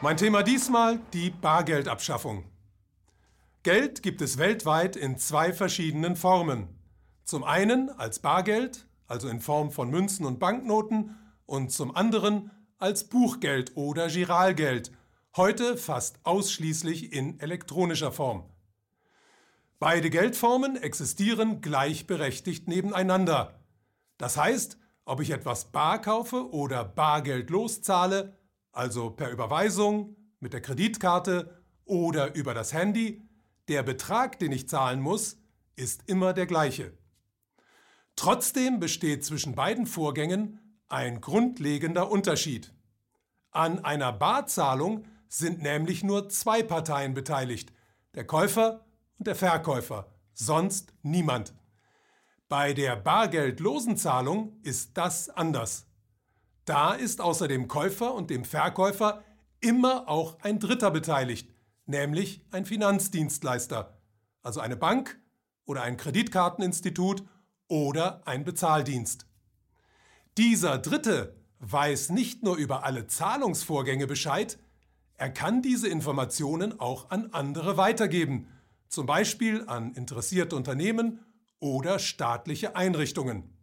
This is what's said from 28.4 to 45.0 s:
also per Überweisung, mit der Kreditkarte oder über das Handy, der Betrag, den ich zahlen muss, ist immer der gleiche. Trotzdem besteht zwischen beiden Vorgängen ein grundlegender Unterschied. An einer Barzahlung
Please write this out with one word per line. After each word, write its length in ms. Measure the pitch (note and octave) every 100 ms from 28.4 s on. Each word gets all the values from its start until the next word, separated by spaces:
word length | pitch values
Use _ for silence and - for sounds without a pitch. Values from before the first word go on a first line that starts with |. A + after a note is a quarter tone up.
| _ _ _ -
also 340 | B2 A2+ A#2
per 200 | - C3+
Überweisung, 840 | A#2+ A2+ D3 G#3 F3+ G#3 G#3 G#3 - _ _
mit 120 | B2+
der 80 | A#2
Kreditkarte 1000 | - C3+ G#3+ G#3+ F#3 F3 F3+ F3+ E3+ - _ _
oder 500 | _ F#3 E3 D#3 C#3+
über 200 | C#3+ C3
das 180 | A2+ A2
Handy, 500 | D#3 F#3+ G#3 A3+ A3 - _ _ _ -
der 160 | D3
Betrag, 560 | C3+ C3 - G#3+ B3+ B3+
den 100 | E3
ich 180 | C3+ -
zahlen 320 | D3+ B2+ C3
muss, 380 | C3+ G#3+ - - _ _ _ -
ist 260 | B2+ - -
immer 240 | F#3+ F#3
der 140 | F#3 F3+
gleiche. 520 | E3+ D3+ - F#2+ - _ _ _ _ _ _ _ _ _ _ _ -
Trotzdem 640 | F3+ B3 - - B3+ B3
besteht 440 | E3+ E3 E3 C#3+
zwischen 300 | - D3 D3
beiden 320 | A#2+ C#3+ A#3 A3+
Vorgängen 720 | - D#3 D3 D3+ F#3+ G#3+ - - _ _
ein 320 | C3+ B2+ A#2
grundlegender 880 | A#2+ F3+ B3 B3 C#3+ D3 D#3+ E3+ G3
Unterschied. 640 | G3+ G3 D3+ D#3+ A#2+ - _ _ _ _ _ _ _ _
An 320 | D#3 E3 E3
einer 280 | D#3 D3 C3
Barzahlung 920 | A2 D3 B3 C#4+ - D3 C3 E3 G#3+